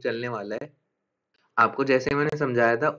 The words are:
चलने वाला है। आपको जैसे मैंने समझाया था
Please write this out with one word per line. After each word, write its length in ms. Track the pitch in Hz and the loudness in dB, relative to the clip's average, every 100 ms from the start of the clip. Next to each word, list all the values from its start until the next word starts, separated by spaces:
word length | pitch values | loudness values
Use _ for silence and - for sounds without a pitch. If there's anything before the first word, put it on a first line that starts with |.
चलने 260 | 127 117 123 | -6 -6 -6
वाला 260 | 113 101 110 | -8 -8 -10
है। 200 | 147 _ _ _ _ _ _ _ _ - | -12 _ _ _ _ _ _ _ _ 0
आपको 280 | 117 - | 2 2
जैसे 300 | 135 131 135 | 2 2 2
मैंने 220 | 143 147 147 | 0 0 0
समझाया 380 | 143 120 117 117 | -2 2 2 2
था 120 | 151 | 0